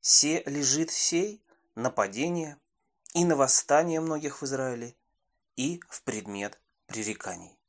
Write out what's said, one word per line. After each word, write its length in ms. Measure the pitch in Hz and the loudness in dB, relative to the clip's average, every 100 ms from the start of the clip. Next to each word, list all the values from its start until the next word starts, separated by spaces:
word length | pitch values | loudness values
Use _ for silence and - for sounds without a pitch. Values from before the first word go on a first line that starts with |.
«Се 420 | - - 147 160 - | 8 6 6 0 -2
лежит 460 | 143 139 139 160 | -2 0 0 -2
сей 500 | - - 170 202 208 _ _ _ - | -2 0 0 -2 -6 _ _ _ -4
на 140 | 120 | -4
падение 680 | - 98 101 156 175 156 143 _ _ _ _ - | 0 -4 -2 -4 -4 -6 -12 _ _ _ _ -8
и 120 | 170 175 | 0 2
на 100 | 151 | 4
восстание 640 | 131 - - 147 170 160 | 6 6 6 4 4 -2
многих 400 | 160 156 151 - | -4 -4 -6 -6
в 40 | 139 | -6
Израиле 500 | 131 131 120 117 - _ _ _ _ _ - | -4 -4 -6 -12 -16 _ _ _ _ _ -6
и 260 | 135 175 - | -4 -6 -10
в 120 | - | -10
предмет 560 | - 107 98 101 101 - _ _ _ | -6 -8 -8 -8 -8 -10 _ _ _
пререканий». 720 | 110 107 107 98 90 85 _ | -8 -6 -6 -8 -12 -14 _